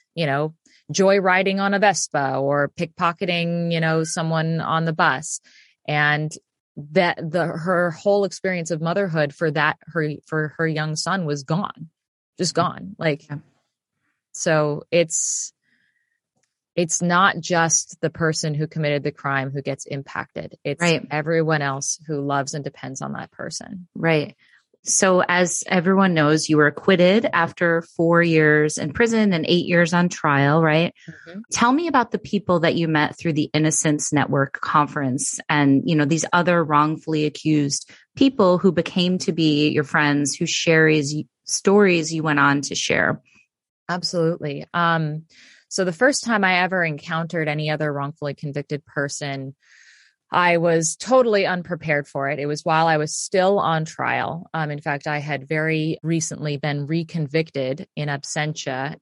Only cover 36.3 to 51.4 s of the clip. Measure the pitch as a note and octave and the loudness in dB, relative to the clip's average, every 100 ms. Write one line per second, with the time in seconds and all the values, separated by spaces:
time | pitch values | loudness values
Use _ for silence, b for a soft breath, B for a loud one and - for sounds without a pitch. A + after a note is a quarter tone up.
36.3 | F3 F3 E3+ D3+ D3 D3+ D#3 - D#3 D3+ | 2 2 2 4 2 2 0 -4 -2 -2
37.3 | C#3+ D#3 D3+ C#3+ - - b b - C4+ | -2 0 0 0 -4 -10 b b 0 2
38.3 | C4 F#3 F3+ F#3+ D#3+ E3 F#3+ F3+ F3+ - | 4 4 4 2 2 -2 0 0 0 -2
39.3 | E3 D#3 D3 D3+ D3+ C#3+ E3 D3 C#3+ C#3+ | 0 2 4 2 0 0 2 2 2 0
40.3 | - E3+ - E3+ D#3+ D#3 D#3 C#3+ D3+ - | -2 -4 -2 2 4 6 4 0 -6 -8
41.3 | _ - - G3 G#3 G3 F3 D#3 E3 D#3 | _ -8 -2 4 6 6 4 0 -2 0
42.3 | D3 C#3+ C#3+ C#3 - - - D2+ - _ | 2 4 2 -2 -4 0 2 2 -2 _
43.3 | b b _ _ _ - F3 E3 F3+ E3 | b b _ _ _ -8 -6 -4 0 0
44.3 | F3 D3+ C#3+ - E3+ E3+ E3 D3+ D#3 D#3+ | -2 -6 -8 -6 -2 0 0 -2 -6 -12
45.3 | b b b b - F#3 D#3+ B3+ - A#3 | b b b b -4 -2 2 2 2 0
46.3 | G#3+ F#3+ F3+ F3+ F#3 E3 C#3+ - E3 E3 | 2 2 2 2 0 -2 -4 -6 -6 -4
47.3 | E3+ D3+ D3+ D3+ D3+ D3+ C#3+ C#3 - C#3+ | -4 -2 -2 -2 -2 -2 -4 -6 -6 -8
48.3 | C#3 D3 C#3 C#3+ D3 - D3+ C#3+ - C#3+ | -8 -8 -8 -6 -8 -8 -6 -6 -6 -8
49.3 | C3+ C3+ - b b b b b b - | -8 -10 -16 b b b b b b -4
50.3 | - F3 E3+ E3+ E3 D#3+ - G3+ C4 A#3+ | 2 4 4 4 2 0 -4 2 4 4
51.3 | G3+ | 2